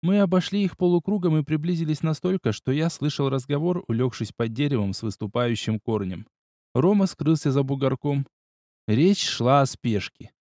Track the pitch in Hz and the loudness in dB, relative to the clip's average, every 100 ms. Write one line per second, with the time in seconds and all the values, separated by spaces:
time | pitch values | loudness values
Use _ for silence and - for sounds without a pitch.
0 | 165 208 196 185 - 202 196 - 180 175 | 2 2 4 2 0 -2 -2 0 2 2
1 | 180 208 175 156 147 156 160 170 160 151 | 2 0 2 0 0 -2 0 -2 -2 -2
2 | 160 156 180 185 120 104 - 139 165 - | -2 -2 -2 -2 -2 -2 -2 0 -2 -2
3 | 147 - 139 135 127 143 170 175 - 113 | -4 -2 -2 -2 -2 -2 -2 -4 -2 -2
4 | 127 - 110 - 117 113 143 131 101 95 | -2 -2 -8 -4 -4 -2 0 0 0 -4
5 | 110 92 107 120 120 113 - 110 - 110 | -6 -6 -6 -2 0 -2 -2 -4 -2 -2
6 | 98 92 110 _ _ _ _ - 160 208 | -4 -8 -14 _ _ _ _ 0 2 4
7 | 190 - 147 160 147 135 135 135 135 135 | 0 0 0 2 2 0 0 0 -2 -2
8 | 147 143 135 _ _ _ _ _ - 110 | -2 -2 -4 _ _ _ _ _ -2 4
9 | 170 202 - - 120 139 135 - 123 104 | 4 2 -2 0 4 4 4 -2 -2 -2
10 | - _ - _ | -4 _ -20 _